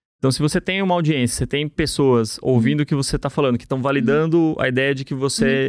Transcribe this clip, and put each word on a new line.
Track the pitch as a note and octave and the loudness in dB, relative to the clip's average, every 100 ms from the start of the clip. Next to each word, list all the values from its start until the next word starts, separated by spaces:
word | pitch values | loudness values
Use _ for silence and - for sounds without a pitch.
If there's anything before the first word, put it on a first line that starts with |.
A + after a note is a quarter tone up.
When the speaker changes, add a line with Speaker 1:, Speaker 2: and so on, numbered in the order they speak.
| _ _ | _ _
Speaker 1:
Então, | C3 | -2
se | B2+ | 0
você | D3 F3+ | 0 -2
tem | - F#3+ | -2 -2
uma | F#3+ F3 | 0 0
audiência, | D3+ D3 A#2+ - | 2 0 0 -2
você | C3 | -4
tem | C#3 D3+ | -4 -4
pessoas | - D3+ - C#3 A#2+ A2 - | -2 -2 2 4 4 0 -4
ouvindo | - B2+ A2+ D3 | 0 2 2 0
Speaker 2:
Uhum. | |
Speaker 1:
o | C#3+ | 0
que | C#3+ | -2
você | C3+ D3 | -2 -4
tá | C#3 | -4
falando, | - C#3 A#2+ | 0 0 0
que | - | -4
tão | C3+ | -4
validando | B2+ C#3 - D3 D#3+ E3+ | -2 0 2 0 2 2
Speaker 2:
Uhum. | D#3+ D#3 | 2 0
Speaker 1:
a | C3 | -2
ideia | B2+ C3+ C3+ | 0 0 -2
de | C3+ | -6
que | |
você, | C3+ C3+ - C3+ C3+ | -4 -4 0 0 0